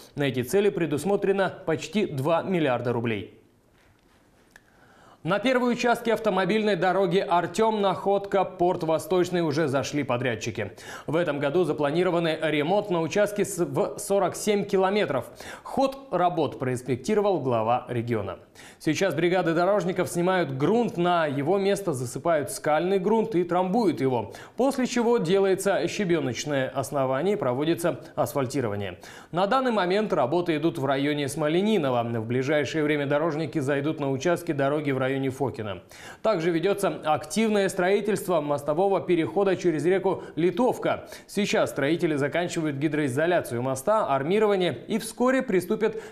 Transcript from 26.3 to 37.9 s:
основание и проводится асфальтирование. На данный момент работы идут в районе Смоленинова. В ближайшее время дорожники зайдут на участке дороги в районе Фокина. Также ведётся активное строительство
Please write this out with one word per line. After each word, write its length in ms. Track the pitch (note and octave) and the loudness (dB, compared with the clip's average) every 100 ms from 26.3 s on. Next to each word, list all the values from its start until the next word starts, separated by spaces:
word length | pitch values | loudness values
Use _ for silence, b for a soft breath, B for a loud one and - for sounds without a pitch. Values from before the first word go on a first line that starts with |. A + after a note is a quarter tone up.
| A2+ D3+ C#3+ C3 | -4 -2 -2 0
основание 640 | C3+ C3 D3 C3 C3 F3+ | -2 -2 0 0 0 0
и 60 | G#3 | 0
проводится 600 | C3 B2 D3+ E3 F3 C3+ B | 0 0 0 0 -2 -4 B
асфальтирование. 840 | - C3+ D3 B2+ C#3 A#2 G2+ G2 F2 B B B | -4 -2 -2 -2 -2 -2 -4 -6 -10 B B B
На 160 | E3 G3 | -2 0
данный 240 | C4 C4 | 2 2
момент 420 | G#3+ F3 G3 G#3+ | 0 2 0 0
работы 420 | F3+ B2+ E3+ F3 D3+ | 0 2 0 0 0
идут 220 | E3 - | 0 0
в 80 | C3+ | 0
районе 420 | C#3 C#3+ D3 C#3 | 0 0 0 -2
Смоленинова. 760 | D3 D3+ E3+ G#3 G#3+ D3+ B2 | -2 0 2 2 2 2 0
В 240 | A#2 A#2 A2 | 0 -4 -2
ближайшее 560 | B2 C3 D3+ C#3+ D#3+ | -2 0 0 0 0
время 240 | D3 D3+ C#3 | 0 0 0
дорожники 500 | D3 E3 D3 D#3+ D#3+ | 0 0 -2 -4 -2
зайдут 420 | C3 C#3+ C#3+ D#3+ | 0 0 -2 -2
на 120 | C#3 | -2
участке 420 | C3 E3 E3+ E3+ | -2 0 0 -2
дороги 380 | D3 C#3 D3+ D3 | -2 0 0 0
в 80 | C3 | 0
районе 160 | C3 C3+ | 0 0
Фокина. 680 | C3+ C3 C3+ G2+ G#2+ F#2 - B B B | -2 -2 -4 -4 -8 -8 -12 B B B
Также 300 | A3 G3 E3 | -2 0 0
ведётся 380 | E3 F3+ G3 F#3+ D#3 D#3 | 0 0 0 -2 -2 0
активное 640 | D3+ - - A3 G#3 F#3+ | -2 -2 0 2 2 0
строительство 720 | F#3+ F3+ | 0 2